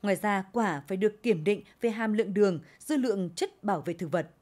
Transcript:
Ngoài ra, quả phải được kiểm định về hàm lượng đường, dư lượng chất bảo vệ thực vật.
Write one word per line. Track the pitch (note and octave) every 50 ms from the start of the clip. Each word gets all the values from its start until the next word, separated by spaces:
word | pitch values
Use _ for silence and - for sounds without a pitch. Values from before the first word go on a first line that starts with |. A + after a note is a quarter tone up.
Ngoài | - G3+ G3
ra, | - - G#3+ G3+ G3 F#3+ - -
quả | A#3+ A3+ G3+ E3 C#3+ C#3 -
phải | F#3+ F#3
được | G3 G#3+ G#3 - -
kiểm | B3 G#3+ E3 D3+
định | F#3+ G#3 G3 - - - _
về | - A#3
hàm | G#3+ A3 A3+ A3 G#3
lượng | G#3+ A3+ G3 F#3+
đường, | G3+ G#3 G3 F3 D3+ - - - _
dư | - - D#4 D4
lượng | A#3+ B3+ G3+ G3 F#3 E3+ E3+
chất | - F#4 G4+ - _ -
bảo | G#3 G3 D#3+
vệ | - F3 E3+
thực | E3+ F#3 D#3
vật. | C#3 F3 D3 - _ _